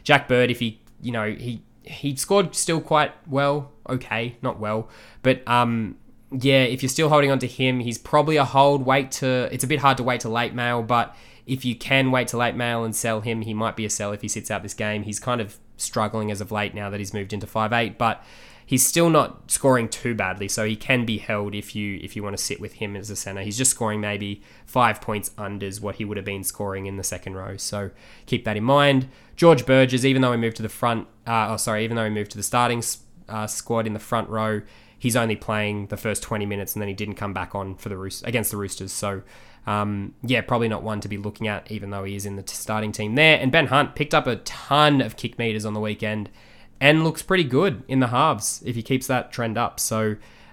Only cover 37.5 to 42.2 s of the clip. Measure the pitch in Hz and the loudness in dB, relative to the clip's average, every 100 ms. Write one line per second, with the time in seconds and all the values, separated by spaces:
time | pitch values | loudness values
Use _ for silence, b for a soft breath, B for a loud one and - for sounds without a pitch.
37.5 | 101 95 92 107 95 98 - - 120 104 | -6 -8 -10 -10 -8 -8 -8 -4 -2 -2
38.5 | 101 101 - 98 - 104 98 - B B | -4 -6 -8 -10 -6 -4 -6 -8 B B
39.5 | B - 104 104 101 98 - 117 120 - | B -4 -2 0 -2 -6 -8 -2 0 2
40.5 | 120 117 110 107 104 104 104 104 104 110 | 0 0 -2 -4 -6 -6 -8 -8 -6 -4
41.5 | 104 - 110 101 101 98 101 | -4 -8 -10 -8 -8 -6 -8